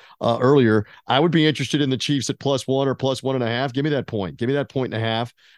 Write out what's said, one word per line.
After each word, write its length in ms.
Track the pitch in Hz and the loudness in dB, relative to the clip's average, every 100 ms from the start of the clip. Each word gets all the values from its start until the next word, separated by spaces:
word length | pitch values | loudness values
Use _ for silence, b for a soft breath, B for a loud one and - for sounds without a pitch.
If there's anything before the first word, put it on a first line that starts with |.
| B B | B B
uh, 180 | 117 117 | -2 2
earlier, 460 | 123 143 117 107 101 B - | 4 6 6 4 0 B -2
I 100 | 127 | 2
would 140 | 170 | 4
be 140 | 156 156 | 4 2
interested 340 | 139 131 151 | 0 -2 0
in 100 | 143 | 0
the 60 | 131 | -2
Chiefs 340 | - 143 117 | -2 -2 -2
at 80 | - | -4
plus 300 | 139 135 - | -2 -2 0
one 180 | 135 139 | 0 0
or 80 | |
plus 300 | 123 135 131 | -2 -2 -2
one 100 | 127 | -2
and 80 | 131 | -2
a 60 | 113 | -2
half. 240 | 117 139 | -2 -4
Give 100 | 127 | -2
me 80 | 151 | -2
that 160 | 143 - | -2 -2
point. 300 | 110 92 71 | -6 -6 -4
Give 100 | 120 | -4
me 80 | |
that 140 | 143 135 | -2 -4
point 260 | 135 127 | -4 -4
and 80 | 107 | -4
a 20 | |
half. 280 | 113 113 123 _ b | -2 -2 -4 _ b